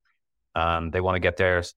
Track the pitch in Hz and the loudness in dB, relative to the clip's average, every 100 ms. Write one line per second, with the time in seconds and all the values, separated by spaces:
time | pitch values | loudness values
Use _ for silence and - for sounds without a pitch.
0 | _ _ _ _ _ 82 82 82 80 92 | _ _ _ _ _ -2 0 0 -2 -2
1 | 92 92 90 85 92 90 87 | -2 0 0 2 2 2 -2